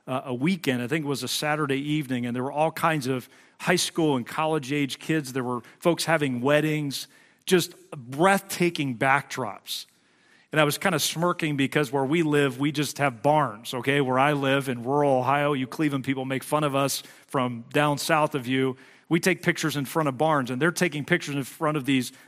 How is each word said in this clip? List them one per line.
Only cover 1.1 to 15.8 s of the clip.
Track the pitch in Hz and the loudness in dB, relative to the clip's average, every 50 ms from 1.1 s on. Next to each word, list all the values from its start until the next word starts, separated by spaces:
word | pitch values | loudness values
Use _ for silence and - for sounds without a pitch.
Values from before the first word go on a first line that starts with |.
| 139 117 123 | -4 -4 -4
a | 123 | -4
Saturday | - - 151 151 151 151 156 135 139 135 | -4 -4 -2 -2 -2 -2 -2 -2 -2 -2
evening. | 143 147 151 156 147 123 131 123 120 | -2 -2 -2 -2 -2 -2 -4 -4 -4
And | 120 117 | -4 -4
there | 127 127 | -4 -4
were | 139 139 | -4 -2
all | 147 156 160 | -2 -2 -2
kinds | 160 - - 165 156 151 123 131 | 0 0 0 0 0 0 -2 -2
of | 131 123 - - - - - _ _ - | -4 -4 -6 -10 -18 -20 -20 _ _ -6
high | - - 180 | -2 0 0
school | 170 - - - - 165 151 139 | 0 0 -2 0 0 2 2 2
and | 127 113 | 0 -2
college-age | - - - 156 156 160 156 135 120 147 147 143 131 - - | -4 -4 -2 -2 0 0 -2 -2 -4 -2 -2 -2 -4 -4 -6
kids. | - - 160 160 139 127 123 | -4 -2 -2 -2 -2 -4 -4
There | 135 123 | -4 -4
were | 123 123 120 - - - _ | -4 -4 -6 -6 -10 -14 _
folks | - 175 165 160 - | 0 0 2 2 2
having | - 165 160 147 135 127 120 | 0 0 2 2 0 0 0
weddings, | 120 139 147 151 151 156 151 151 147 143 127 - - - _ _ _ _ _ _ _ | 2 4 4 4 4 2 0 -2 -2 -4 -6 -8 -10 -12 _ _ _ _ _ _ _
just | - 185 180 165 - - - - _ | 4 4 4 4 0 -6 -14 -20 _
breathtaking | - 151 117 120 131 139 170 190 196 196 - - - - 175 175 170 - 147 135 120 107 | -16 -16 -14 -8 0 4 6 6 6 4 2 -4 -2 0 0 0 0 0 -2 -2 -2 0
backdrops. | 139 135 135 143 - - - 131 123 104 98 - - - - - - - _ _ _ _ _ _ _ _ _ _ _ _ | 2 2 4 2 0 -2 -6 -6 -6 -6 -8 -10 -12 -12 -10 -10 -12 -14 _ _ _ _ _ _ _ _ _ _ _ _
And | - 151 | 2 2
I | 151 | 4
was | 147 143 | 4 2
kinda | - - 202 175 139 | 2 0 0 2 2
smirking | - - - 160 170 175 170 - 170 156 147 | 0 -2 -2 0 0 0 0 0 -2 -2 0
because | 135 139 131 - 151 151 123 | 2 0 2 2 0 0 2
where | 135 139 135 | 0 0 0
we | 131 156 175 160 | 2 2 2 2
live, | 151 147 147 143 139 123 127 | 4 4 4 2 2 0 0
we | 143 151 147 | -2 0 0
just | 147 147 131 - - | -2 -2 -4 -2 -2
have | 143 139 123 110 107 | -2 -2 -2 0 2
barns, | 143 151 151 143 120 104 104 - - - | 2 4 4 2 0 -2 -8 -10 -8 -8
okay? | 123 113 135 139 143 139 | -4 -2 0 2 2 2
Where | 127 127 127 | 2 2 4
I | 135 147 151 | 4 4 2
live | 143 135 135 135 139 131 135 | 2 2 2 2 2 0 -2
in | 123 120 113 | -4 -4 -2
rural | 123 139 147 147 143 135 127 | 0 2 2 4 4 2 2
Ohio, | 123 127 143 147 147 147 147 | 2 2 2 2 2 0 0
you | 131 131 | -2 -2
Cleveland | 123 - - | -4 -2 -2